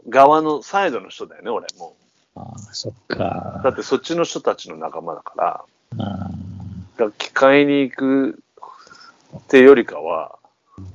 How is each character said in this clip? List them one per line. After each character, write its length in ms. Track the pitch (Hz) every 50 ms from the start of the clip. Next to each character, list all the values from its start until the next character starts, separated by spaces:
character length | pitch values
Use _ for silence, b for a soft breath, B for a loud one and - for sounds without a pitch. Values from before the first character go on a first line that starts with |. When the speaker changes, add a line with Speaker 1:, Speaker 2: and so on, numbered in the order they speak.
| _ 117
Speaker 1:
側 320 | 113 135 135 143 151 156 156
の 200 | 156 151 139 -
サ 240 | - - 202 196
イ 40 | 175
ド 100 | 127 104
の 80 | 95 95
人 180 | - - 104
だ 120 | 90 82 -
よ 40 | 87
ね、 80 | 104
俺 160 | 113 95 87 87 - _
も。 160 | 87 80 - _ _ _ _ _ _ _ _
Speaker 2:
あ 180 | - - - -
あ、 40 | -
そ 320 | - - - - - -
っ 20 | - _ _
か。 560 | _ - - 95 90 - - - 98 98 98 95
Speaker 1:
だ 60 | 131
っ 40 | -
て 80 | - -
そ 140 | - 139
っ 40 | 120
ち 140 | - - 165
の 100 | 175 165
人 180 | - - 165 -
た 140 | 120 101
ち 120 | - - 90
の 80 | 80
仲 240 | 80 80 80 78 82
間 140 | 80 85 78
だ 80 | - -
か 100 | - -
ら。 680 | - - 85 - - - _ _ _ _ _ - 110 104
Speaker 2:
あ 0 |
あ。 260 | 101 98 95 95 92 90 - 92 92 92 - - - - - - - _ -
Speaker 1:
楽 180 | 117 107 -
器 120 | _ - -
買 320 | - - 135 135 139 143 143
い 40 |
に 140 | 143 143 143
行 140 | 139 127 -
く 480 | - 135 131 135 135 135 - - - _ _ _ _ B B B B B B B B B B B B _ _ - -
っ 40 | -
て 140 | - - 135
よ 140 | 127 135 139
り 120 | 123 113
か 140 | - 90 78
は、 380 | 73 82 80 80 - - - _ _ _ _ _ _ _ _ - 95 92 92